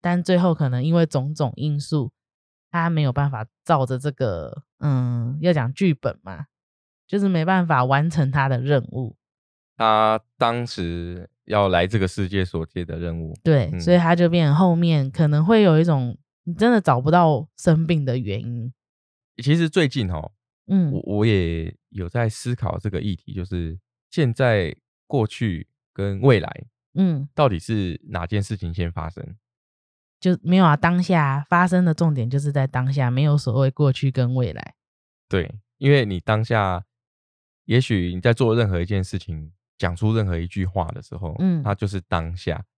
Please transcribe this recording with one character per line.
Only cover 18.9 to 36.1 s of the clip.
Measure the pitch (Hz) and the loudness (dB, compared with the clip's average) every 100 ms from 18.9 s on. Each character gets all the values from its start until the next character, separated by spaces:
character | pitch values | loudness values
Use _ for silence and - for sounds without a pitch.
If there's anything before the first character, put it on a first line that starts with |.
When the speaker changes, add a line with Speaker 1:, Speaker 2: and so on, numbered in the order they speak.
| _ _ _ _ - | _ _ _ _ -6
Speaker 2:
其 | 123 160 | 0 2
实 | 165 | 2
最 | 185 147 | 2 0
近 | 139 98 | 0 -4
哦， | 82 78 _ _ _ - | -4 -8 _ _ _ -2
Speaker 1:
嗯。 | 196 160 | 2 2
Speaker 2:
我， | 110 - 104 | -2 -2 2
我 | 110 | 4
也 | 101 85 82 80 - _ | 4 2 -2 -6 -10 _
有 | - 90 | -10 -6
在 | 120 113 | -2 -2
思 | - 123 123 | -4 -6 -4
考 | 95 87 | -4 -4
这 | 104 | -4
个 | 92 | -4
议 | 98 87 | -4 -6
题， | - | -8
就 | 98 | -10
是 | 90 90 82 85 _ _ _ | -6 -6 -6 -10 _ _ _
现 | - 135 | -2 0
在、 | 117 131 107 82 - _ _ _ | 2 2 2 0 -6 _ _ _
过 | 143 107 | -2 -2
去 | - 113 82 - _ _ | -2 -4 -4 -10 _ _
跟 | - 98 98 | -8 -6 2
未 | 131 110 | 4 4
来， | - - - _ _ 151 | 0 -12 -20 _ _ -2
Speaker 1:
嗯。 | 190 151 143 - | 0 0 -4 0
Speaker 2:
到 | 143 | 0
底 | 90 | 0
是 | - 110 90 80 - | -2 -2 -2 -6 -8
哪 | 92 87 | -8 -2
件 | 104 | -4
事 | 101 104 | -2 -6
情 | 85 | -6
先 | 82 85 | -4 -4
发 | 82 80 | -4 -10
生？ | - - 104 _ _ _ _ _ _ _ _ | -10 -16 -16 _ _ _ _ _ _ _ _
Speaker 1:
就 | 185 180 | -2 0
没 | - 185 | 2 4
有 | 175 | 4
啊， | 143 | 4
当 | 170 175 | 2 0
下 | 180 175 143 135 143 | 2 2 2 -2 0
发 | 175 180 | 2 4
生 | 180 180 | 2 2
的 | |
重 | 156 165 | 2 0
点 | 139 117 | 0 0
就 | 139 | -2
是 | 147 | 0
在 | 143 135 | 0 0
当 | 127 127 | 0 -2
下， | 135 123 | 0 0
没 | 127 | 2
有 | 147 147 | 2 2
所 | 131 120 | 2 0
谓 | 135 | 0
过 | - 143 | 2 0
去 | 127 135 | 2 0
跟 | 131 123 | 0 0
未 | 131 117 | 0 -2
来。 | 76 50 _ _ _ _ _ _ | -4 -14 _ _ _ _ _ _
Speaker 2:
对， | 98 80 104 _ _ | -2 -2 -10 _ _
因 | 139 | 2
为 | 143 | 4
你 | 107 | 2